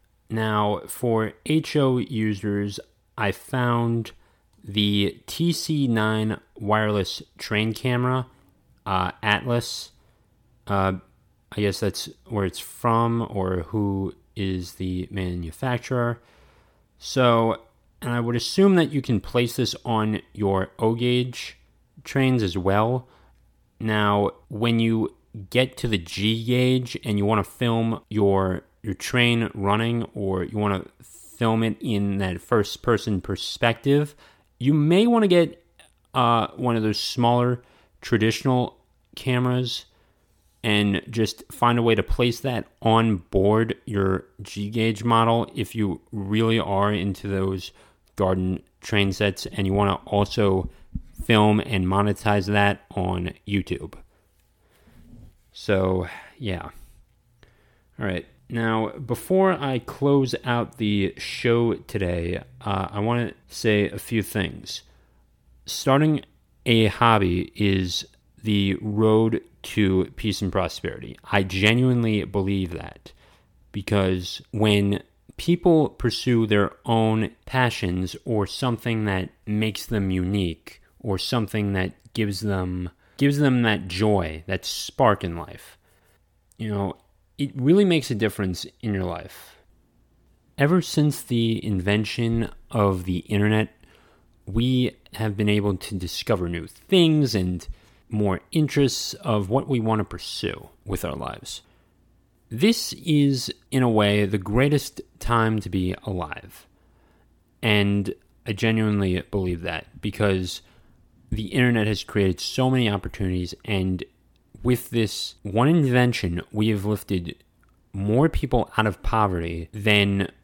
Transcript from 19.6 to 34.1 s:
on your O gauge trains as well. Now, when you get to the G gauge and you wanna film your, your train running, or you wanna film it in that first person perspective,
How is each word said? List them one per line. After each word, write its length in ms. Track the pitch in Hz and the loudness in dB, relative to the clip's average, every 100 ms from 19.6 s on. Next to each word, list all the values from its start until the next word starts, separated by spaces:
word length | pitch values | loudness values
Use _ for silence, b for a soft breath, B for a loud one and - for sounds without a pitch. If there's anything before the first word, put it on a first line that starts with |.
| 117 - - | -4 -4 -2
on 340 | 110 107 107 - | 0 0 -2 -6
your 360 | 104 98 95 - - | -2 0 0 -2 0
O 160 | 113 | 0
gauge 600 | 117 123 123 127 - - - _ _ _ - | 2 2 0 0 -6 -14 -16 _ _ _ -20
trains 380 | - 135 131 127 | -6 0 2 2
as 160 | 98 92 | 0 0
well. 500 | 92 101 113 127 - b b b _ _ _ - | 0 2 2 0 -6 b b b _ _ _ -8
Now, 520 | 107 107 104 104 101 - - | -2 2 2 2 0 -2 -12
when 320 | 107 117 117 | -2 0 2
you 340 | 113 113 95 - _ 110 95 | 2 2 -2 -6 _ -18 -4
get 260 | 123 131 - | 0 0 -2
to 100 | 120 | -2
the 100 | 104 | -2
G 460 | 82 - 104 113 | -4 -2 0 0
gauge 540 | 113 123 127 131 120 - | 0 2 2 2 -2 -8
and 120 | 120 104 | -4 0
you 80 | |
wanna 200 | 101 110 | 2 0
film 580 | 101 - 120 117 113 113 - | -2 -4 -2 0 0 -4 -4
your, 520 | 104 101 98 95 92 - _ | 0 2 4 2 -2 -6 _
your 120 | 104 | -10
train 560 | - - 123 120 117 110 | -8 -2 2 2 2 -2
running, 480 | - 98 107 117 117 110 | -2 0 0 0 -2 -6
or 280 | - 98 92 | -6 -4 -2
you 160 | 82 107 | -4 -2
wanna 260 | 104 95 - - | 0 -2 -6 -16
film 600 | - - - - 113 110 | -20 -20 -20 -2 0 2
it 140 | 113 107 | 0 -2
in 380 | - 101 101 98 | -2 -2 0 -2
that 220 | 95 85 | -2 -4
first 420 | - 113 98 - | 0 0 0 -2
person 380 | - 110 - 95 | 0 0 0 -4
perspective, 960 | - 95 - - 117 117 139 143 147 | -4 -6 -8 -2 -2 0 2 2 0